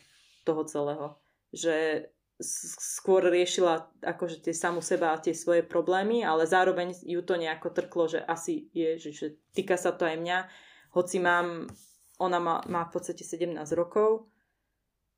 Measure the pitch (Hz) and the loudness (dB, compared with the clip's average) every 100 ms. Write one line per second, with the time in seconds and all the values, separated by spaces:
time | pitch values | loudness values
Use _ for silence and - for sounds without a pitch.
0 | _ _ _ _ - 156 156 147 147 151 | _ _ _ _ -2 -2 -2 -2 -2 -4
1 | 147 - _ _ _ - 165 156 160 151 | -8 -12 _ _ _ -2 0 2 2 -2
2 | - _ _ _ 165 - - - - - | -6 _ _ _ -8 -8 -10 -10 -10 -6
3 | - 185 180 175 180 190 180 165 - _ | 4 4 6 4 2 2 2 2 -4 _
4 | - 170 175 160 175 165 180 170 165 175 | -6 -4 -6 -4 -6 -2 -2 -2 -2 2
5 | 165 160 170 160 - 170 165 175 165 185 | 2 0 -2 -2 2 2 2 0 2 2
6 | 202 233 - 160 160 185 185 175 175 175 | 2 0 2 2 4 4 4 2 -4 -6
7 | - 175 175 180 160 160 170 175 - 175 | -4 -4 0 0 0 -4 -2 -4 -2 0
8 | 160 160 - 165 - 156 - 165 160 160 | 0 0 -2 -4 -2 -6 -4 -2 0 -2
9 | 151 147 151 151 _ - 190 175 180 175 | -8 -8 -10 -10 _ -6 0 0 0 0
10 | 170 160 170 180 185 - - - _ 180 | -2 -2 -2 -2 -2 -16 -20 -20 _ -2
11 | 180 190 175 175 175 170 - - - _ | 0 2 4 4 2 -4 -12 -14 -20 _
12 | _ _ 180 175 170 160 - 175 165 175 | _ _ 0 2 2 -2 -2 -4 -4 -6
13 | - - - 165 175 156 151 165 170 208 | -6 -10 -10 -4 -4 -4 -2 -2 0 2
14 | 214 220 220 _ _ _ _ _ _ _ | 2 2 -4 _ _ _ _ _ _ _
15 | _ | _